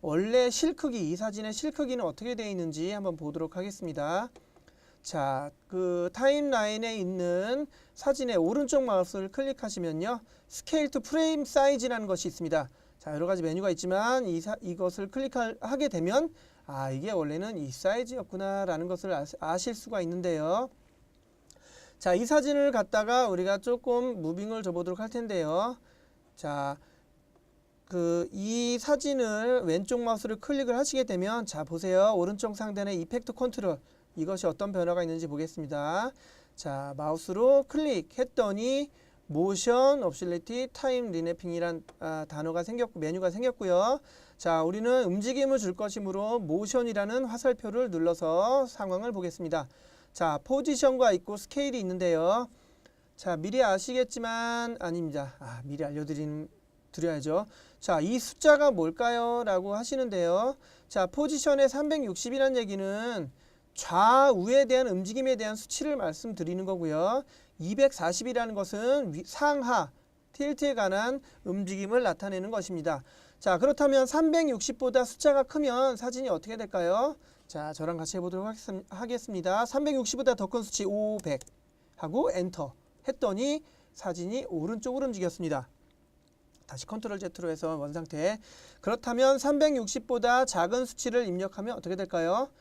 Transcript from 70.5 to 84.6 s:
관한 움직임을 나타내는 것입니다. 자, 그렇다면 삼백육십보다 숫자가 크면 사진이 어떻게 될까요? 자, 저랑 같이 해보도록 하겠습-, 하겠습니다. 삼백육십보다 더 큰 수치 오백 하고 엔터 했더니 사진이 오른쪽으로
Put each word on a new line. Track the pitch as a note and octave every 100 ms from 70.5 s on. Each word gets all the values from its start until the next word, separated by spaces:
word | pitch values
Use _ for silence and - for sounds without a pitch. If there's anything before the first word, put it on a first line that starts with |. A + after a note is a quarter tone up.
| C#4+ C#4+ A#3
관한 | G3 G3 A3+ C4+ - -
움직임을 | G3+ F#3+ F#3+ G3 G3 A#3+
나타내는 | A#3 D#3+ G3 F#3+ F#3+
것입니다. | A3 F#3 F3 D#3 D3 - - - _
자, | - F3+
그렇다면 | C4 C#4+ C#4+ C4+ C4
삼백육십보다 | D4+ D#4+ E4 D#4 A#3 - B3 B3+ B3+ B3
숫자가 | - D4 C#4
크면 | C4+ D#4 D4 A#3+ C4+ A3+
사진이 | A#3+ B3 C4
어떻게 | F#3+ G#3+ A3+
될까요? | G#3 G3 E3+ G3 C4+ D4 - _ _
자, | D#3 D3+
저랑 | D#3 D#3+ E3+
같이 | D#3+ F#3+
해보도록 | F3+ F#3 G#3
하겠습-, | A3 - F#3+ G3
하겠습니다. | F#3+ A#3 A#3+ - G3 F3 G3 A#3
삼백육십보다 | C4+ D4 C#4 A3 G#3+ C4+ A#3
더 | G3
큰 | A#3+
수치 | G#3 - G3
오백 | G#3 G#3+ G#3+ E3 C3+ - _ _ _ _ _
하고 | D#3 G#3 E4+
엔터 | F3+ F3+ F3+ C#3 - _ _ -
했더니 | C4+ A3+ G3 C4+ D4+ D#4 _ _
사진이 | - G3 F3 F3 A#3+ -
오른쪽으로 | E3+